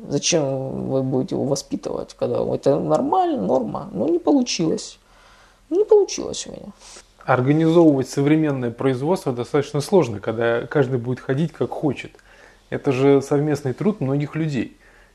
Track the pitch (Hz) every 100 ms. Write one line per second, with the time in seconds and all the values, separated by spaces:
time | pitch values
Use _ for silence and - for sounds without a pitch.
0 | - 143 - 165 135 135 131 131 127 135
1 | 131 135 135 123 127 139 - - - -
2 | - - 123 - - - 139 156 160 156
3 | 285 370 349 254 190 254 220 127 - -
4 | 277 339 294 285 247 - 165 202 - -
5 | _ _ - - _ _ - 349 427 415
6 | 381 - 64 - - - 202 - - -
7 | _ _ - 123 127 151 160 170 160 139
8 | 123 139 143 156 151 135 120 113 135 123
9 | 147 185 147 120 117 147 135 147 - 196
10 | 120 101 - 113 117 120 135 156 127 127
11 | 120 123 - 135 165 - 123 - 151 -
12 | - - _ - - _ - 127 143 127
13 | 139 139 135 139 151 143 127 120 180 208
14 | 131 143 143 156 160 131 - - _ _
15 | _